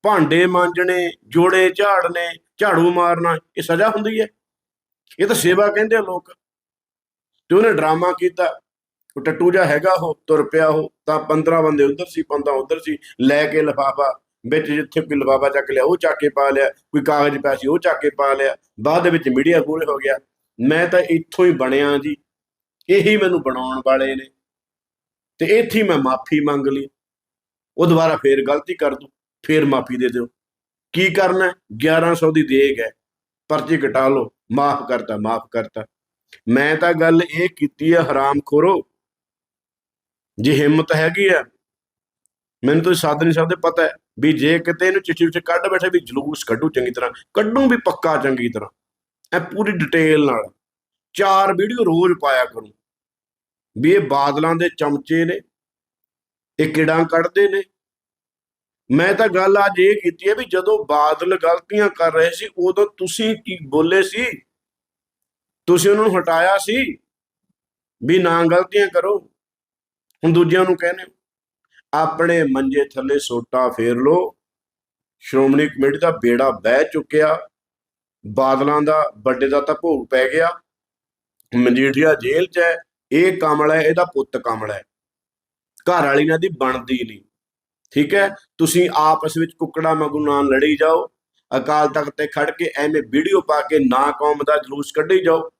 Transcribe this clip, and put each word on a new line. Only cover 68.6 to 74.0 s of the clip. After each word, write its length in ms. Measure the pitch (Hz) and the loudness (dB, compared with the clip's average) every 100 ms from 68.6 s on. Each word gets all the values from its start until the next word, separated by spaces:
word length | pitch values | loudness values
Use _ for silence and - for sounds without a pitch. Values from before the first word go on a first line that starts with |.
| - 208 196 | 2 0 0
ਕਰੋ। 420 | 170 185 202 _ _ _ _ _ _ _ _ _ _ | 0 -2 -4 _ _ _ _ _ _ _ _ _ _
ਹੁਣ 80 | 160 | 0
ਦੂਜਿਆਂ 320 | 165 165 180 | 2 4 2
ਨੂੰ 120 | 185 175 | 2 0
ਕਹਿੰਦੇ 260 | 170 180 | -2 -6
ਹੋ। 100 | - _ _ _ _ _ _ _ _ | -14 _ _ _ _ _ _ _ _
ਆਪਣੇ 500 | 147 160 165 170 170 | -2 -2 0 2 2
ਮੰਜੇ 400 | 147 131 135 143 | 0 0 0 -2
ਥੱਲੇ 340 | 139 131 135 143 | -2 -4 -4 -4
ਸੋਟਾ 500 | - 120 117 127 127 | -2 -6 -4 -2 -2
ਫੇਰ 260 | - 117 | 0 -2
ਲਓ। 420 | 120 | 0